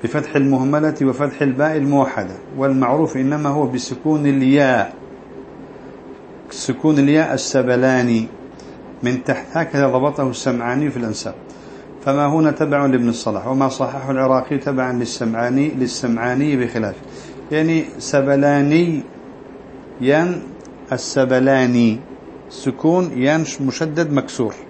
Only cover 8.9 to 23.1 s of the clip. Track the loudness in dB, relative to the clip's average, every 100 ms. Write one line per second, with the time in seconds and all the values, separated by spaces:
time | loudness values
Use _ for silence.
8.9 | -4 -2 -2 -2 -4 -2 -4 -2 2 2
9.9 | 4 0 0 -4 -2 -2 -2 -2 -2 -2
10.9 | -2 -4 -6 -8 -12 -16 -20 -20 -20 -18
11.9 | -6 0 2 2 4 2 2 0 2 4
12.9 | 4 2 0 -2 -4 -2 0 0 0 -4
13.9 | -4 -4 0 2 2 2 -4 -2 -2 -2
14.9 | -2 -4 -4 -4 0 0 2 0 0 -2
15.9 | -2 -2 0 0 0 2 0 0 -2 -4
16.9 | -6 -14 -18 -18 -18 -4 0 2 2 -2
17.9 | -8 0 2 4 4 4 4 4 4 2
18.9 | 0 -6 -18 -20 -20 -20 -20 -20 -20 -18
19.9 | -2 2 4 2 -2 -8 -16 -20 -20 -8
20.9 | -6 -2 0 4 4 4 4 4 4 4
21.9 | 2 -8 -18 -18 -20 -18 -6 -6 0 2
22.9 | 2 0